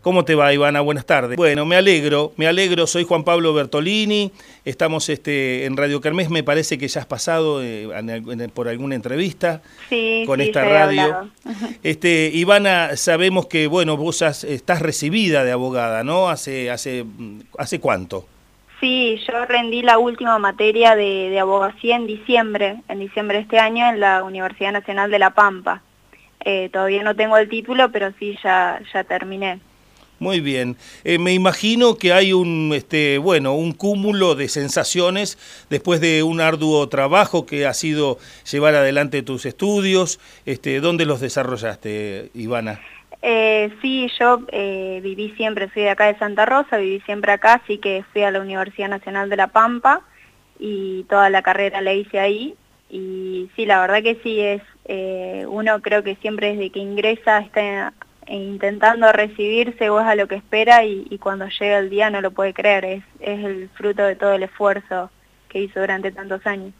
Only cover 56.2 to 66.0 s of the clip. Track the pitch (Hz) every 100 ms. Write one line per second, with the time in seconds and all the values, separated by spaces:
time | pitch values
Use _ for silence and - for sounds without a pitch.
56.2 | 214 208 208 208 190 196 196 202 214 226
57.2 | 226 214 208 - 208 202 196 - - _
58.2 | - 202 196 196 202 202 214 233 226 214
59.2 | 208 214 208 226 240 233 214 208 226 208
60.2 | 196 196 - 214 220 240 220 196 - 202
61.2 | - 196 196 - 208 202 190 202 214 202
62.2 | 190 190 196 190 208 196 185 190 - -
63.2 | - 208 208 196 185 - 208 202 202 190
64.2 | 202 196 190 - 202 196 - 185 185 _
65.2 | _ _ _ 190 196 190 190 190